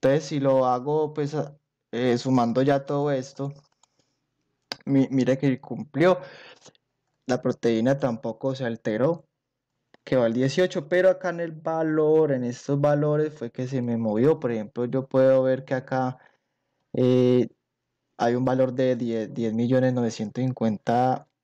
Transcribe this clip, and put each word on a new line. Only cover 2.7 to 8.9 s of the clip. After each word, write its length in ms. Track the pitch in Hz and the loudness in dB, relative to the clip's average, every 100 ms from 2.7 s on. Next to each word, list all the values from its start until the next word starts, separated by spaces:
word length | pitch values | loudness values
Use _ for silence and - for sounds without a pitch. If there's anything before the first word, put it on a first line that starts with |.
| 139 139 | 0 -2
todo 260 | 143 147 | -4 -2
esto, 420 | 139 131 - 139 143 _ _ _ _ _ _ _ _ _ _ _ - - | -4 -6 -10 -12 -12 _ _ _ _ _ _ _ _ _ _ _ -14 0
mi-, 220 | 135 131 | 0 2
mire 260 | 131 123 131 | 0 0 2
que 240 | 143 127 | 0 -2
cumplió. 580 | - 120 110 135 175 180 - - - - - _ _ _ _ _ - | -6 -12 -8 2 2 2 -2 -20 -20 -20 -20 _ _ _ _ _ -4
La 140 | 123 | -2
proteína 580 | 127 123 117 113 117 143 | -2 -2 0 2 2 0
tampoco 560 | 139 113 117 110 135 127 | -2 -4 -8 -6 -6 -4
se 100 | 127 | -6
alteró, 600 | 113 - | -6 -4